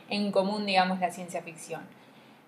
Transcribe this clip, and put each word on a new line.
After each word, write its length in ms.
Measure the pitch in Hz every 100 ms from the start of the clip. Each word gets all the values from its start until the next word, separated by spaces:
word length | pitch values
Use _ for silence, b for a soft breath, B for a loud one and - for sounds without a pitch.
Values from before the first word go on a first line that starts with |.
| -
en 220 | 208 202
común, 360 | 196 190 208 202
digamos, 340 | 185 185 185
la 100 | 180
ciencia 320 | 190 175 175
ficción. 380 | 165 160 - 156 - b b b b b